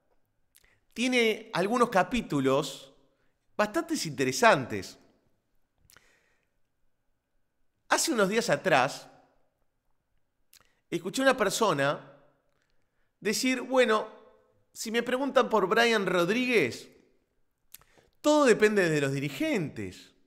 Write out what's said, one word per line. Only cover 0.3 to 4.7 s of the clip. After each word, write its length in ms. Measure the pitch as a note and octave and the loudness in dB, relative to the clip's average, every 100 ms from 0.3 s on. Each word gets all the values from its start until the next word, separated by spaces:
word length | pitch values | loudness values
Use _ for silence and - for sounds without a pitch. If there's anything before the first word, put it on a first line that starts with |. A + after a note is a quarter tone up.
| _ _ _ _ _ _ | _ _ _ _ _ _
tiene 560 | - B3+ B3+ A3+ G#3 - | -6 -2 2 2 0 -4
algunos 360 | D#3+ F#3+ B3 A#3 | -4 -2 0 2
capítulos 1040 | G3 F3+ A#3+ F3+ D3 C3 C3+ D#3+ - - _ _ _ _ _ _ - | 2 0 -2 -2 -2 2 0 -2 -10 -20 _ _ _ _ _ _ -4
bastante 380 | G#3 D#4 E4 D4 | -2 -2 -4 -4
interesantes. 960 | E3 B2+ C3 B2+ A3 E3 A2 | -6 -4 -2 2 4 4 0